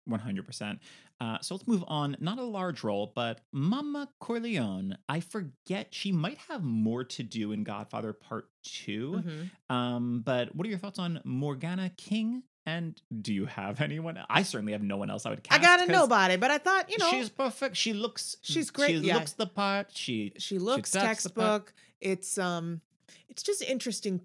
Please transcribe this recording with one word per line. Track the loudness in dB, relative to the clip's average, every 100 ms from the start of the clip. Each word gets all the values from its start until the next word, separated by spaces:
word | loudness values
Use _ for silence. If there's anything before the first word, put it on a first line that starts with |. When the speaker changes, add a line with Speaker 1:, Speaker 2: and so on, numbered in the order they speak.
| -4
Speaker 1:
One | -4
hundred | -2 -6 -6
percent. | -8 -8 -8 -12 -20 -20 -10
Uh, | -6 -6
so | -6 -6
let's | 0
move | 0 2
on. | -2 -2 -2
Not | -4 -4
a |
large | -4 -4 -4 -2
role, | -2 0 -2 -2
but | -2 -4 _
Mama | 0 2 2 -2 -4 -6 -10
Corleone. | -6 -4 -2 -2 -2 -2 -4 -6 -4
I | -4
forget. | -4 -6 -8 -8 -6 -4 -4
She | -6 0
might | 0 0 -4 -8
have | -4
more | 0 2 2 0
to | -4 -8
do | -6 -4 -2
in | -2
Godfather | -4 -6 -6 -6 -6
Part | -8 -8 -10 -10 _
Two. | -14 -12 -6 -6 -4 -4
Speaker 2:
Mm-hmm. | -4 -6 -10 -10 -4 -2
Speaker 1:
Um, | 0 -2 -2 -2
but | 0 0 0 -4
what | -4
are |
your | -4
thoughts | -6 -6
on | -4 -4
Morgana | -4 -2 -2 -2 -4 -2 -4 -6
King? | -6 -2 -2 -4 -8 _ -6
And | -4 -4 -8 -10 -6
do | -2
you | -2 -2
have | -4 -4 -2
anyone? | -2 -2 -6 -8 2
I | 4
certainly | 4 0 -2
have | -2
no | -2 -2
one | -2
else | -4 -4
I |
would | -4
Speaker 2:
I | 6 8
Speaker 1:
cast |
Speaker 2:
got | 10 8
a | 8
Speaker 1:
'cause |
Speaker 2:
nobody, | 6 8 6 6 6
but | 4
I | 4
thought, | 4 4 2
you | 2
know, | 2
Speaker 1:
she's | 2 0
perfect. | -2 -2 0 -2 0
She | 0
looks, | 0 -2 -4 -8 -8
Speaker 2:
she's | -2 -2 0
great, | 2 4
Speaker 1:
she | 4
Speaker 2:
yeah. | 4 4
Speaker 1:
looks | 2
the | -4 -4
part. | 0 0 0 -2
She, | -6 -4 -2 -4 -6
Speaker 2:
She | -4 -2
looks | 0 0 0
Speaker 1:
she | 2
talks | 2 0
the | -2
part. | 0 2 2 -2
Speaker 2:
textbook. | -20 -20 _
It's, | -4 -2 -2 -2
um, | -2 -2 -4 -6 -10 _ -20 -20 -16
it's | -8
just | -4 -2
interesting | -2 -2 -2 -4 -2 -2